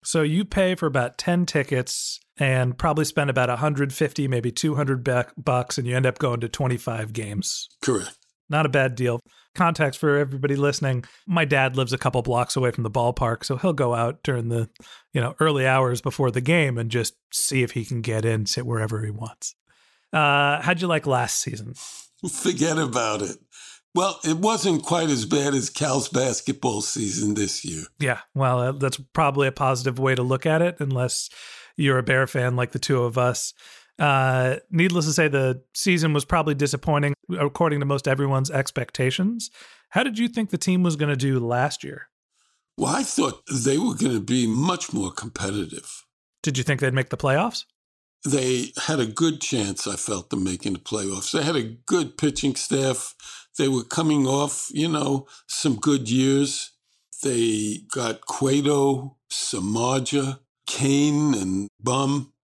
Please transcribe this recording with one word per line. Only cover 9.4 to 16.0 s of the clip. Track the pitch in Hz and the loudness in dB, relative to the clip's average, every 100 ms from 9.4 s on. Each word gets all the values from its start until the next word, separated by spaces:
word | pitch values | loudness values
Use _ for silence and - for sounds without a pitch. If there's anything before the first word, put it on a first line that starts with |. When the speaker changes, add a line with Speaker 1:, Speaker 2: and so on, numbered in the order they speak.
| _ | _
Speaker 1:
Context | - 175 160 147 135 | 0 0 2 -2 0
for | 156 143 | 2 2
everybody | 143 135 143 139 | 2 -2 -2 2
listening, | 143 135 139 127 - - - | 2 2 -2 -2 -4 -18 -2
my | 170 | 0
dad | 151 139 135 127 | 2 2 2 2
lives | 127 | 0
a | 131 | 0
couple | 139 127 | 0 0
blocks | 120 120 123 - | 0 0 0 0
away | 127 | 0
from | 117 | 0
the | 113 | -4
ballpark, | 104 120 123 120 117 | 0 0 0 -2 -2
so | - 131 | -4 -2
he'll | 190 | 0
go | 147 127 | 2 0
out | 120 117 147 | 2 0 -2
during | - 127 117 | -2 -2 -2
the, | 117 113 _ - - _ | -2 -2 _ -20 -20 _
you | - | -2
know, | 120 - | -2 0
early | 156 143 | 2 2
hours | 131 131 131 123 | 4 4 2 0